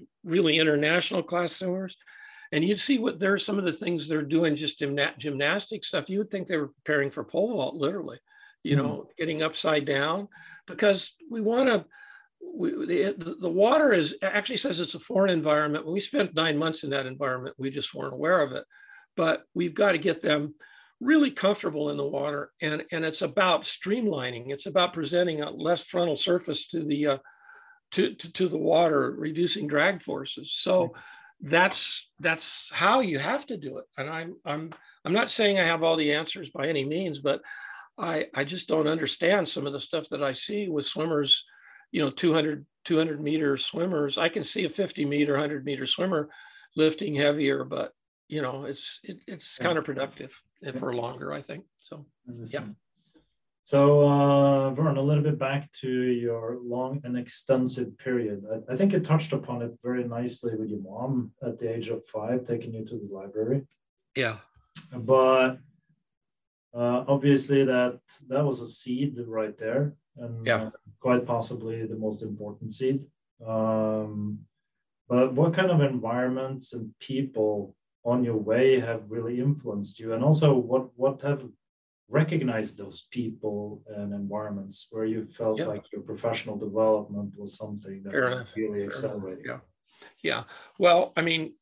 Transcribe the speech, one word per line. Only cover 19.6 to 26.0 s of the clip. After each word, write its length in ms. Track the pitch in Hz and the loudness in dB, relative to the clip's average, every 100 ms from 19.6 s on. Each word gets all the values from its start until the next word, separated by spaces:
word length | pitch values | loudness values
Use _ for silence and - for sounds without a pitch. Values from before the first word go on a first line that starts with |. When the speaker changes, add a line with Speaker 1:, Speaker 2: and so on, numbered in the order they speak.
| 175 | -2
Speaker 1:
gotta 240 | 151 202 170 | 2 4 4
get 220 | 170 160 | 0 0
them 320 | - 151 147 - - - _ - | 2 0 0 -8 -20 -20 _ -4
really 300 | 247 311 285 | 4 6 4
comfortable 600 | - 190 202 180 151 147 | 2 0 0 -2 -4 -2
in 60 | 147 | -2
the 100 | 143 | -2
water. 440 | 139 143 147 143 - | -2 -2 -4 -8 -6
And, 220 | 156 151 - | -4 -4 -4
and 120 | 165 | -4
it's 180 | 160 156 | -2 -2
about 420 | 170 165 185 156 | -2 2 4 4
streamlining. 840 | - - 185 226 214 151 127 120 123 | 0 -6 -2 0 0 -2 -4 -6 -8
It's 160 | 139 196 | -8 -2
about 260 | 165 180 | 2 2
presenting 500 | 170 156 175 180 156 | 0 0 2 2 0
a 80 | 147 | -6
less 340 | - 156 170 | -4 0 0
frontal 320 | - 180 | 0 -2